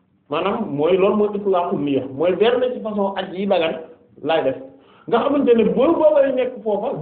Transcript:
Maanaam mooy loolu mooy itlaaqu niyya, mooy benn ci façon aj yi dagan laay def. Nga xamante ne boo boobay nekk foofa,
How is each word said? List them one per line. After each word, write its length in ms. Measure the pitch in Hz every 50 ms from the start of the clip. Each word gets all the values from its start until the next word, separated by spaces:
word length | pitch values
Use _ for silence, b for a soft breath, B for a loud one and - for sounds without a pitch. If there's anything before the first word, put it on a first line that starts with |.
| _ _ _ _ _ -
Maanaam 360 | 139 165 180 190 220 226 202 156 139
mooy 220 | 143 151 170 185
loolu 200 | 180 190 208 208
mooy 120 | 208 208 202 208
itlaaqu 420 | 202 202 196 190 175 175 - -
niyya, 260 | 156 143 143 139 131 - - 131
mooy 180 | 139 160 180 185
benn 260 | 170 208 240 247 254 254 247 233
ci 80 | 214
façon 320 | 196 220 202 208 196 190 190
aj 100 | 185 190 190 170
yi 120 | 185 208
dagan 280 | 196 196 170 160 160 - - - - - _ _ _ _ - -
laay 200 | 147 160 156 135
def. 120 | 135 127 - - - - b b b b b b -
Nga 100 | 196 233
xamante 340 | - 277 285 285 262 240 233
ne 80 | 226 208
boo 280 | 185 175 202 262 320 339
boobay 400 | - 311 302 302 285 269 269 254
nekk 300 | 254 247 - - 202 208
foofa, 320 | 220 202 196 214 277 233 160